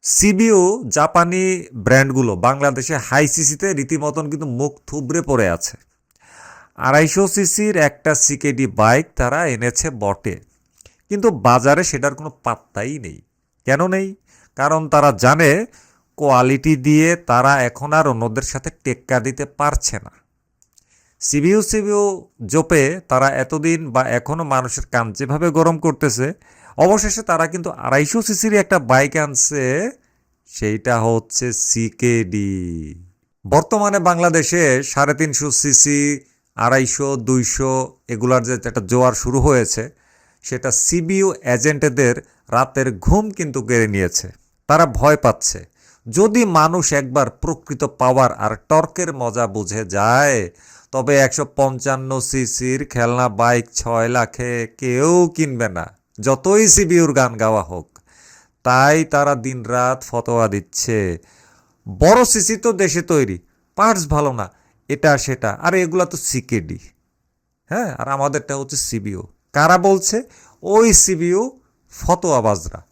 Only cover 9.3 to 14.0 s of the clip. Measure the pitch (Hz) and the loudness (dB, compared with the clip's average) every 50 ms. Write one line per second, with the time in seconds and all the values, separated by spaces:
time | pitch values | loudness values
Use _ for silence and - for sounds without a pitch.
9.3 | 131 151 175 160 127 110 117 120 120 - - 165 139 113 104 101 98 - _ 107 | -2 -2 -2 -2 -4 -2 -4 -4 -4 -2 -6 -6 -6 -4 -4 -4 -4 -4 _ -8
10.3 | 90 - - _ _ _ _ _ _ _ - - _ _ _ _ 202 202 202 233 | -8 -8 -14 _ _ _ _ _ _ _ -20 -20 _ _ _ _ -6 0 2 0
11.3 | 185 123 95 123 120 127 117 139 147 151 185 170 - 139 127 143 139 135 151 156 | 0 2 2 4 4 4 4 4 2 2 0 -2 -4 -2 -4 -4 -4 -6 -14 -16
12.3 | - _ _ 123 113 - _ _ _ 98 104 123 147 151 113 87 76 - _ _ | -16 _ _ -8 -8 -8 _ _ _ -10 -8 -8 -10 -12 -12 -14 -16 -18 _ _
13.3 | _ _ _ _ _ _ _ - 131 143 170 185 185 190 | _ _ _ _ _ _ _ -2 0 0 2 0 0 -2